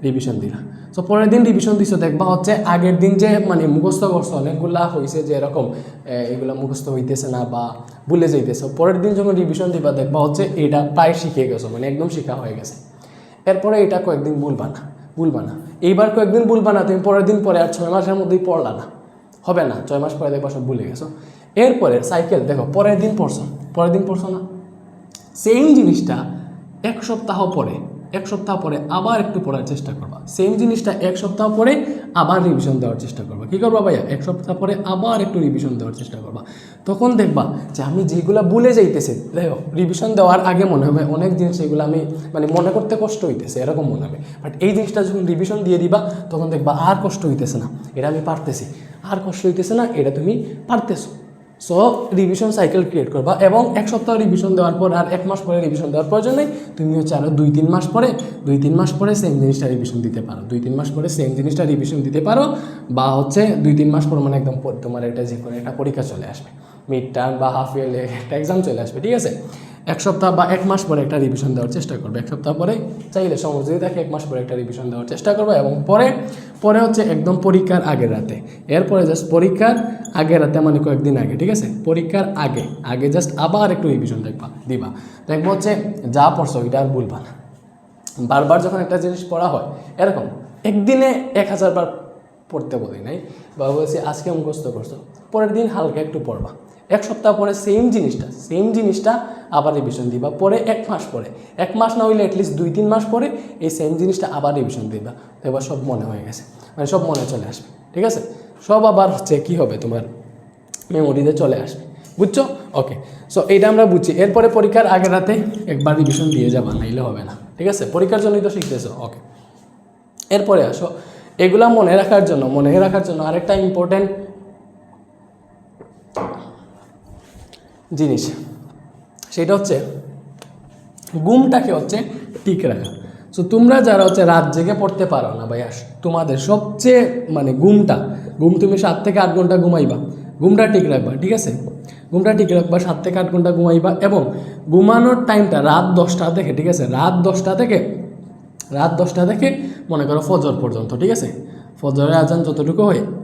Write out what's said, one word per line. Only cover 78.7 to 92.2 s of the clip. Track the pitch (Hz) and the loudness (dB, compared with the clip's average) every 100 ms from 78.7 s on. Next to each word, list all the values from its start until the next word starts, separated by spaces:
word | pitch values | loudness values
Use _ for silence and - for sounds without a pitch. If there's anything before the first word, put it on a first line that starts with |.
| 151 | 0
এরপরে | 185 196 165 | 2 2 2
just | 160 - | 0 2
পরীক্ষার | 165 185 185 220 240 - - - - | 2 4 4 2 2 -2 -8 -8 -2
আগের | 160 165 | 2 4
রাতে | 147 151 | 2 2
মানে | 156 147 151 | 2 2 2
কয়েকদিন | 139 143 131 | 0 2 0
আগে, | - - | 0 -2
ঠিক | 180 214 | -2 0
আছে? | - - - | -2 -6 -2
পরীক্ষার | 165 170 196 196 - 143 | -2 0 -2 -2 -2 -2
আগে, | 123 - - | -2 -6 -10
আগে | 131 123 143 151 | -8 -2 0 0
just | - - 156 | -2 -2 0
আবার | 202 208 - | 2 2 0
একটু | 165 | 0
রিভিশন | 131 117 110 110 | 0 -2 -6 -8
দেখবা, | - - - - | -10 -14 -16 -8
দিবা, | 131 - - - - - | -6 -6 -12 -16 -20 -6
দেখবো | 156 170 | -2 0
হচ্ছে | 190 208 208 - - 123 131 | 0 0 -2 -4 -8 -4 4
যা | 139 139 | 4 4
পড়ছো | 139 127 | -2 -2
ওইটা | 120 131 | -2 0
আর | 139 127 | 0 -2
ভুলবা | 107 101 - | -4 -8 -14
না। | - - - - _ _ - - - 123 | -18 -20 -20 -20 _ _ -20 -20 -8 0
বারবার | 139 147 170 180 | 0 4 4 4
যখন | 190 175 | -2 -2
একটা | 180 | -2
জিনিস | 180 180 - | -2 -6 -6
পড়া | 170 175 | -2 -2
হয় | 135 - - - - | -2 -6 -12 -16 -2
এরকম | 196 165 98 - - - 208 | 0 0 -6 -12 -18 -6 -2
একদিনে | 208 202 262 262 254 - 202 | 0 4 4 4 2 -2 -2
এক | 196 | 0
হাজার | 196 185 175 | 2 0 2
বার | 170 - - - | -4 -6 -16 -20